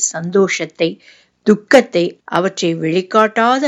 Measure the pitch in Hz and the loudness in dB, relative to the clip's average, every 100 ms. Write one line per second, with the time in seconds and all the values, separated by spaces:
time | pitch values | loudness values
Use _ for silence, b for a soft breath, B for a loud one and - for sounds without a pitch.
0 | - 160 170 190 190 - 160 - 165 196 | -6 -6 -2 0 0 -2 -8 -4 -4 -4
1 | b b b _ - 208 - 269 247 - | b b b _ 0 0 4 4 4 -2
2 | 180 - - 165 185 185 180 165 160 170 | -4 -6 -6 -4 -2 -2 -4 -2 -2 -2
3 | 185 220 214 214 226 262 | -2 0 0 2 0 0